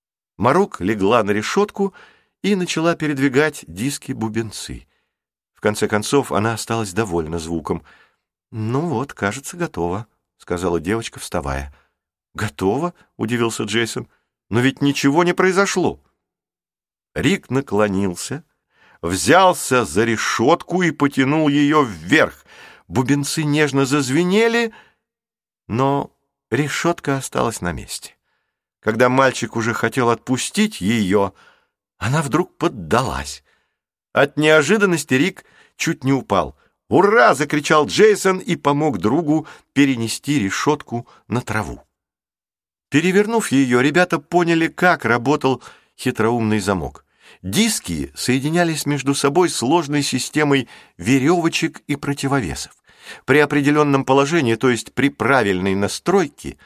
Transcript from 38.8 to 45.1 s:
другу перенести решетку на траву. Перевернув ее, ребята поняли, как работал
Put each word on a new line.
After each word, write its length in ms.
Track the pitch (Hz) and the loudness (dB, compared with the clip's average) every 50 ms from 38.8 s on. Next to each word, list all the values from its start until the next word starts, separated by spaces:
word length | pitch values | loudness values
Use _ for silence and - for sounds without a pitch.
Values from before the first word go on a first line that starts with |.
| 151 156 127 95 | 0 0 -2 0
другу 500 | 82 104 123 160 175 147 151 160 147 - - - _ _ | 0 0 0 0 0 2 0 0 -2 -4 -16 -20 _ _
перенести 680 | - 131 143 139 135 117 113 113 - - - - 147 139 | 0 2 2 2 2 0 -2 -4 -6 -6 -4 -2 -2 0
решетку 680 | 104 95 - - - 147 151 143 - - 120 120 123 _ - _ _ - | 0 -2 -2 -2 0 0 0 -2 -2 -8 -8 -8 -8 _ -18 _ _ -4
на 100 | 110 120 | -4 -4
траву. 420 | 120 - 104 110 101 - - - - _ _ _ _ _ _ _ _ _ _ _ _ _ _ _ _ _ _ _ _ - | -4 -4 -6 -6 -6 -6 -10 -14 -16 _ _ _ _ _ _ _ _ _ _ _ _ _ _ _ _ _ _ _ _ -2
Перевернув 640 | - 139 165 185 180 196 208 208 233 226 220 - | -2 0 2 2 2 2 2 2 0 -2 0 2
ее, 280 | - 135 139 127 123 123 | 2 2 2 4 2 2
ребята 400 | 127 147 147 180 180 175 - 165 | 2 2 2 2 2 0 0 -6
поняли, 480 | - - - 175 175 165 170 165 165 156 | -4 -2 0 0 2 2 2 0 0 -2
как 380 | - - 180 180 170 - - | -2 0 2 2 2 2 0
работал 580 | 113 | 0